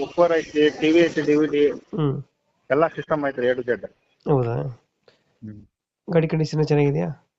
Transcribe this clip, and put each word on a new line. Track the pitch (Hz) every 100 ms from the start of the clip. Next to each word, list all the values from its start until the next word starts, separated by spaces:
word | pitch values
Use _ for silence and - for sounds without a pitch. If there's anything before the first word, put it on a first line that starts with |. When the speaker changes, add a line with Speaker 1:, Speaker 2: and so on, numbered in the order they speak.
Speaker 1:
ಉಪ್ಪರ್ | 135 - 170
ಐತಿ, | 165 156 151 151
ಟಿ | 143 156
ವಿ | 165
ಐತಿ, | 165 151
ಡಿ | 147 147
ವಿ | 151
ಡಿ. | 147 147
Speaker 2:
ಹ್ಮ್. | - - 160 147 135 - _ _ _ -
Speaker 1:
ಎಲ್ಲಾ | 139 160
ಸಿಸ್ಟಮ್ | - 151 156 139
ಐತ್ರಿ, | 127 123
A | 127
to | 123
Z. | 110 98 _ _ _ -
Speaker 2:
ಹೌದಾ? | 139 117 127 147 117 _ _ _ _ _ _ 107
Speaker 1:
ಹ್ಮ್. | 104 - _ _ _ -
Speaker 2:
ಗಾಡಿ | 165 160
ಕಂಡೀಷನ್ | 160 156 156 147
ಚೆನ್ನಾಗಿದ್ಯಾ? | 147 143 143 170 139 _